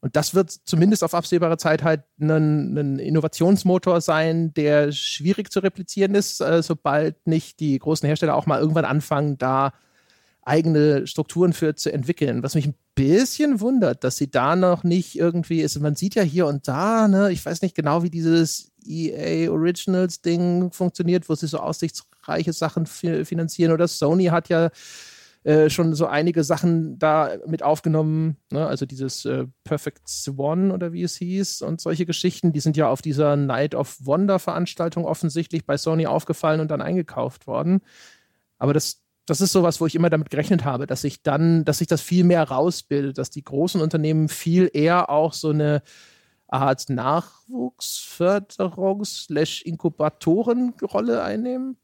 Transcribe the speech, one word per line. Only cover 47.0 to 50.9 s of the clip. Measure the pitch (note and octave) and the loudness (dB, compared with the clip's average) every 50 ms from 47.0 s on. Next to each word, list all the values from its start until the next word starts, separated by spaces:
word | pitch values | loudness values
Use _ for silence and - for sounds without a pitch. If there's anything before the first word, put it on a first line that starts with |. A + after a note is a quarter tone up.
| A2+ C3 D3 E3+ F3 - _ _ _ _ B3 B3+ B3 B3+ _ _ - - - - - - - - E3+ F3+ G3 G3+ G3 _ - - G3 F#3 E3 - F3+ G3 G3 G#3 G#3 | 0 0 0 0 -2 -6 _ _ _ _ -8 -8 -8 -8 _ _ -12 -10 -10 -10 -12 -14 -8 -2 0 0 0 0 -4 _ -8 -6 -6 -4 -4 -2 -2 -2 -2 -2 -6
slash | G3 - - - - D3+ C#3+ D#3+ D#3+ - - - | -10 -10 -12 -10 -6 -2 -2 -2 -2 -4 -10 -8
Inkubatorenrolle | - E3 - - E3+ D3+ _ D3+ D3+ - _ - - E3 G3+ A#3 A#3 A#3 B3 B3+ B3 A#3 - - - | -10 -10 -4 -4 -4 -2 _ -2 -2 -2 _ 0 0 2 2 2 0 0 0 0 -4 -4 -6 -10 -4